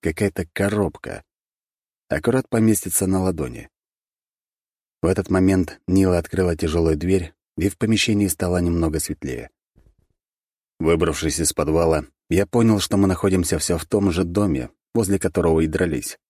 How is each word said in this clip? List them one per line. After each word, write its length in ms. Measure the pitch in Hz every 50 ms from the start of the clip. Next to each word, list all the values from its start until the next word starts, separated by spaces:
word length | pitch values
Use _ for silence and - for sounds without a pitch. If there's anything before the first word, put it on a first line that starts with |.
Какая-то 440 | - 101 78 - 104 101 - - 92 - _
коробка. 680 | - 98 101 104 104 101 85 - - - - - - - _ _ _ _ _ _ _ _ _ _ _ _ _ _ _ _ _
Аккурат 380 | - 73 - - 117 131 127 _
поместится 580 | - 113 110 110 107 - - 92 - - 98 92
на 140 | 95 95
ладони. 480 | 92 95 90 80 73 64 60 57 - - _ _ _ _ _ _ _ _ _ _ _ _ _ _ _ _ _ _ _ _ _ _ _ _ _ _
В 60 | - 85
этот 220 | 95 - 95 -
момент 520 | 95 95 92 95 95 92 90 - - - _ -
Нила 300 | 92 98 95 92 90 87
открыла 380 | 82 - - 92 92 90 85
тяжёлую 420 | 82 - 82 78 85 82 82 80 76
дверь, 360 | 80 90 95 95 85 82 _ _ _ _ _ -
и 120 | 82 101
в 80 | - _
помещении 500 | - 107 110 104 - - 110 104 101 95
стало 320 | 82 _ 92 90 90 90
немного 400 | 87 87 85 85 82 80 78 78
светлее. 500 | - - 76 _ - 69 62 60 - - _ _ _ _ _ _ _ _ _ _ _ _ _ _ _ _ _ _ _ _ _ _ _ _ _ _
Выбравшись 600 | 82 80 85 80 82 82 73 - - 80 71 -
из 140 | 82 73 -
подвала, 520 | - 76 73 78 82 85 82 80 76 - - _ _ _ _
я 160 | 82 87 101
понял, 340 | - - 120 117 113 110 101
что 180 | - - 104 98
мы 100 | 98 95
находимся 520 | 95 - - 101 95 92 87 - - 78
всё 180 | - - 90 82
в 80 | -
том 260 | - - 104 101 98
же 120 | 82 85 92
доме, 460 | 85 87 104 104 98 76 65 62 60 _ _ _ _ _
возле 260 | 117 110 92 98 95
которого 420 | - 92 - - 85 82 80 80
и 60 | 82 80
дрались. 500 | 78 82 92 87 76 64 - - - _ _